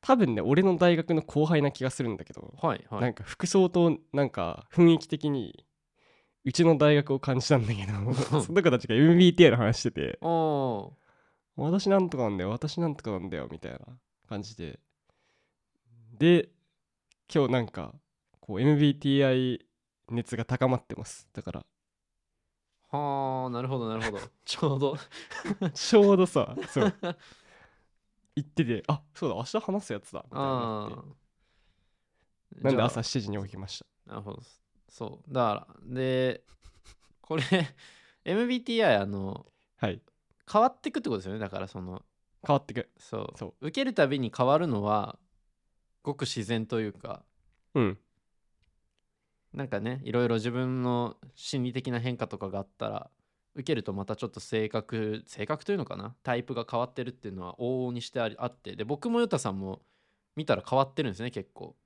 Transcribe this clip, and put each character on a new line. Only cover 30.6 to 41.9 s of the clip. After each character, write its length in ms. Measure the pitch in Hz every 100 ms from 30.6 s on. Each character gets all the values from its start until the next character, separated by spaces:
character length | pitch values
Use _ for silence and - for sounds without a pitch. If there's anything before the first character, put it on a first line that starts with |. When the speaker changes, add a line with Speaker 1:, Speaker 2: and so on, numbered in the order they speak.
| 117 107 104
Speaker 1:
っ 20 |
て。 60 |
Speaker 2:
あ 20 | 123
ー。 0 |
Speaker 1:
な 1600 | 147 - _ _ _ _ _ _ _ _ _ _ _ _ _ -
ん 20 |
で、 80 | 131
Speaker 2:
じ 60 | 127
ゃ 40 |
あ、 40 | 113
Speaker 1:
朝 160 | -
七 180 | 113 135
時 100 | 101
に 120 | 101
起 60 | 98
き 60 | 98
ま 100 | 98
し 100 | -
た。 80 | - _ -
Speaker 2:
な 60 | 107
る 60 |
ほ 100 | 101
ど。 100 | - 123 _ _ _ _
そ 300 | - 110 -
う。 80 | -
だ 80 | 131
か 260 | 117 104 - - 113
ら、 80 |
で、 480 | 127 131 127 127 - _ _ - _ - _ _ _
こ 160 | _ 156
れ、 60 |
<laughs> 840 | 131 185 151 - - - _ _
エ 100 | -
ム 140 | 196 240
ビ 120 | 247
ー 40 |
テ 80 | 247
ィ 60 | 226
ー 100 | 202
ア 40 |
イ、 20 | 107
あ 100 | 98
の、 400 | 101 95 - - _ _ _
Speaker 1:
は 120 | 110
い。 140 | 92 _ _ _ _ -
Speaker 2:
変 120 | 208
わ 40 | 247
っ 140 | 247
て 100 | 302
く 80 | 302
っ 20 |
て 80 | 226
こ 60 |
と 40 | 110
で 40 |
す 40 | 92
よ 60 |
ね。 40 | 110
だ 100 | 101
か 120 | 98
ら、 80 | 98
そ 120 | 95
の、 240 | 90